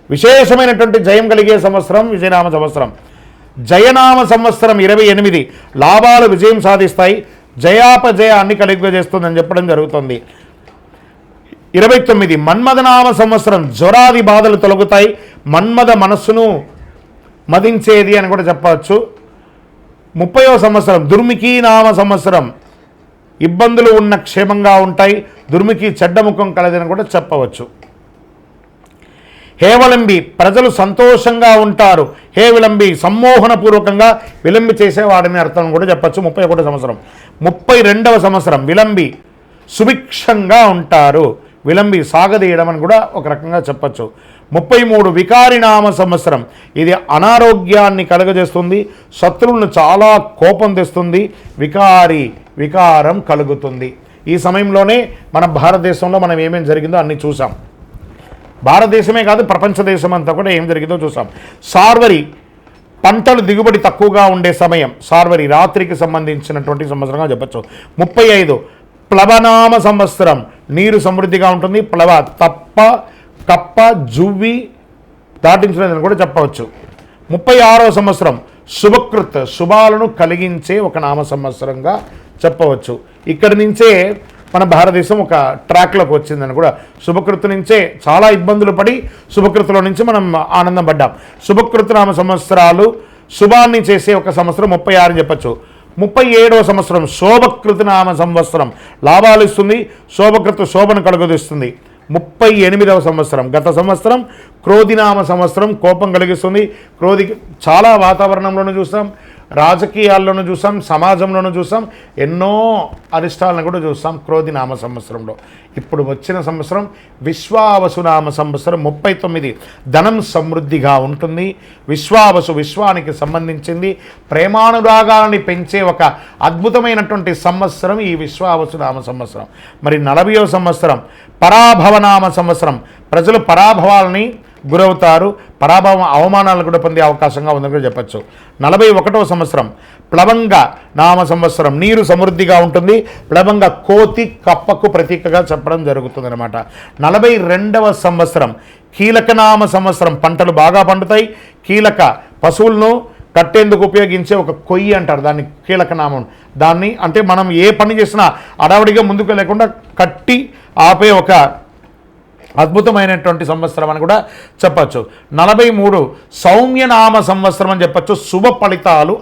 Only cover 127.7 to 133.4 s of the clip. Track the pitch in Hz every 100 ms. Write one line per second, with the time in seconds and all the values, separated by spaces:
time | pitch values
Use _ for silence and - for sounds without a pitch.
127.7 | - 185 214 202 165 151 - 185 165 156
128.7 | 160 139 131 123 127 120 110 107 _ -
129.7 | _ 143 151 143 143 190 214 202 185 175
130.7 | 170 165 123 - - - _ 170 214 233
131.7 | 220 180 214 208 196 190 175 175 165 160
132.7 | 127 - - _ 165 170 220